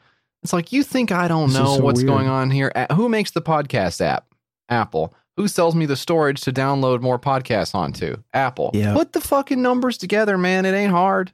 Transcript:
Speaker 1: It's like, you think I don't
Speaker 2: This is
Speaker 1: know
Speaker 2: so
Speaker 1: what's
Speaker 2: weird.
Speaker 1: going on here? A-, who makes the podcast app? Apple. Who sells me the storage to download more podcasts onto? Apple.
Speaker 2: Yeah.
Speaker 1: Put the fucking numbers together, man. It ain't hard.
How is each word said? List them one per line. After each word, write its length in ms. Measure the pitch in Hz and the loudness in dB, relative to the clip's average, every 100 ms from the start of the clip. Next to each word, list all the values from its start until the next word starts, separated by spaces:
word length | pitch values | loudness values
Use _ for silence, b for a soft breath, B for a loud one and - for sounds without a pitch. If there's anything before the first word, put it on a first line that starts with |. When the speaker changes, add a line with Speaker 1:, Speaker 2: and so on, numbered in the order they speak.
| b b b _ | b b b _
Speaker 1:
It's 80 | - | -6
like, 180 | 180 165 | -4 -2
you 120 | 262 | -2
think 260 | 277 262 233 | 0 0 0
I 160 | 180 175 | 0 0
don't 220 | 165 143 | 2 2
Speaker 2:
This 80 | 135 | 2
is 60 | |
Speaker 1:
know 120 | 139 139 | 2 4
Speaker 2:
so 40 | |
Speaker 1:
what's 160 | 131 123 | 2 2
Speaker 2:
weird. 80 | 131 | 2
Speaker 1:
going 180 | 135 135 | 2 2
on 240 | 131 131 | 0 0
here? 180 | 139 135 - | 0 0 -2
A-, 180 | - | 0
who 140 | 156 240 | 0 2
makes 240 | 220 190 | 0 -2
the 100 | 170 | -4
podcast 580 | 160 156 143 120 92 - | -2 -2 0 0 0 0
app? 260 | 82 69 - _ _ _ - | -2 -2 -6 _ _ _ -4
Apple. 440 | 117 104 78 82 b b - | -2 0 -2 -4 b b -4
Who 120 | 202 | -2
sells 260 | - 165 | 2 2
me 100 | 165 | 2
the 120 | 156 131 | 0 -2
storage 460 | - 165 147 139 | 0 2 2 0
to 100 | - | -4
download 480 | 131 135 139 131 123 | -2 0 0 2 2
more 180 | 127 120 | 0 -2
podcasts 560 | 143 135 127 107 85 | 0 -2 0 -2 0
onto? 420 | 98 76 - 80 - - | -2 -4 -4 -6 -8 -6
Apple. 380 | 127 131 - - | -2 -2 -2 -2
Speaker 2:
Yeah. 220 | 104 104 | 0 0
Speaker 1:
Put 200 | 269 339 | 0 0
the 60 | 330 | -4
fucking 400 | - 277 277 262 | -2 -2 0 -2
numbers 380 | 247 254 247 226 | 0 0 -2 -4
together, 400 | 180 208 214 190 | -2 0 0 0
man. 260 | 180 185 | 0 0
It 100 | 190 | 0
ain't 180 | 190 202 | 0 2
hard. 400 | 175 190 190 185 | 2 2 0 -4